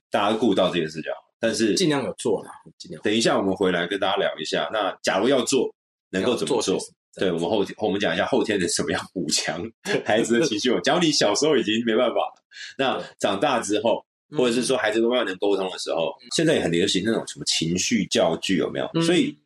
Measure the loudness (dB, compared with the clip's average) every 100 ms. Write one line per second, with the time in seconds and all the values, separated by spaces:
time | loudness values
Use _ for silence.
0 | -2 0 2 2 4 4 4 2 -2 -6
1 | -8 -10 -12 _ -2 0 2 2 2 0
2 | -2 -4 -2 -2 -4 -16 -20 -20 -16 -6
3 | 0 2 2 2 0 2 2 2 -2 -2
4 | 0 0 -2 -4 -4 -2 -2 -2 -2 -2
5 | -2 0 2 2 2 0 0 -6 _ _
6 | _ -2 0 0 0 0 0 -2 -4 -14
7 | _ -4 -2 0 0 0 0 -2 -2 0
8 | 0 0 2 2 2 0 0 0 -2 -4
9 | -4 -6 -2 -2 -2 -6 -8 -10 -4 -2
10 | 0 0 2 2 2 0 0 2 2 2
11 | 2 2 2 2 2 2 2 0 0 2
12 | 2 0 -4 -6 _ -18 -12 -4 -2 -2
13 | -6 -10 -8 -2 0 0 -2 -2 0 -2
14 | -4 _ _ 0 2 2 0 0 0 2
15 | 2 2 -2 -2 0 0 0 -6 -4 -2
16 | -2 -6 -6 0 2 2 2 0 2 0
17 | 0 -2 -4 -8 -4 -2 0 -2 0 0
18 | 0 2 2 0 0 0 0 -4 -4 -2
19 | 2 2 0 -4